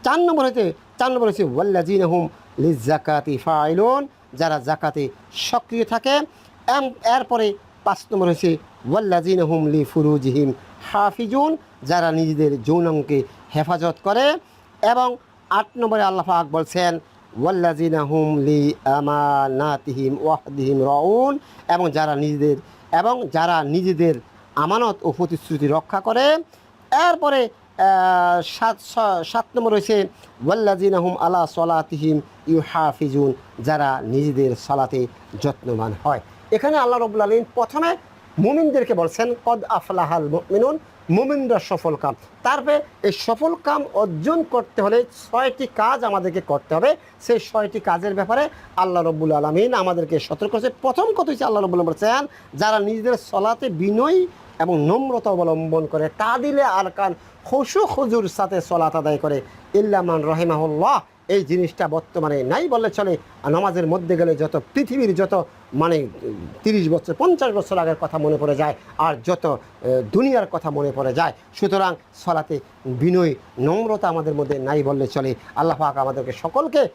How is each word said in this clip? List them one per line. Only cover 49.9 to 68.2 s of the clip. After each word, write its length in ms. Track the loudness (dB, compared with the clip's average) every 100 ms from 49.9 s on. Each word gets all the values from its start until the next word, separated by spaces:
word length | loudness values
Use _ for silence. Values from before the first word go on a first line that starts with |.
| -2 -2 -2
সতর্ক 320 | -4 -6 -4
করেছে। 180 | -2 -4 -4
প্রথম 320 | -2 0 0
কথা 180 | 0 -2
হচ্ছে 120 | -2
আল্লাহ 200 | 0 0
রব্বুল 160 | 0 0
আলামিন 140 | 0
বলছেন, 340 | 0 0 0 -2 -12 -18 -2
যারা 200 | 0 2
নিজেদের 340 | 0 -2 -2 -2 -2
সলাতে 380 | -2 0 -2 -4
বিনয় 580 | -2 0 2 2 2 0 -6 -20 -4
এবং 260 | 0 2 2
নম্রতা 440 | 2 0 -2 0
অবলম্বন 560 | 0 0 0 0 -2 0
করে, 240 | -2 -4 -2
তাদিলে 460 | -2 0 0 2
আরকান, 500 | 2 2 -2 -2 -2 -2 -12 -20
খুশু 420 | -2 -2 0 0 0
খুজুর 420 | 0 0 0 0
সাথে 340 | -2 -2 -2
সলাত 340 | -2 0 2 0
আদায় 220 | -2 0
করে, 240 | 0 -4 -6 -20 -2
ইল্লা 280 | 0 2 2
মান 200 | 2 0
রাহিমাহুল্লাহ, 800 | 0 0 0 0 0 0 2 0 -2 _ -2
এই 180 | 0 2
জিনিসটা 420 | 0 0 -2 -2
বর্তমানে 560 | -2 -4 -4 -2 0
নাই 260 | 0 -2 0
বললে 200 | 0 0
চলে। 280 | -2 -2 -2 -6 -10
আর 80 | -2
নামাজের 360 | 0 0 0 0
মধ্যে 300 | -2 0 0
গেলে 180 | 2 2
যত 240 | 0 -2 -4
পৃথিবীর 420 | -4 -2 0 0 2
যত, 300 | 0 0 -2 -10 -8
মানে, 340 | -2 2 2 -2 -8 -10 -10 -14 -4
তিরিশ 260 | 0 2 2
বছর, 240 | 0 -2 0
পঞ্চাশ 340 | 2 2 0
বছর 260 | -2 -2 0
আগের 180 | 0 -2
কথা 160 | -4
মনে 200 | -2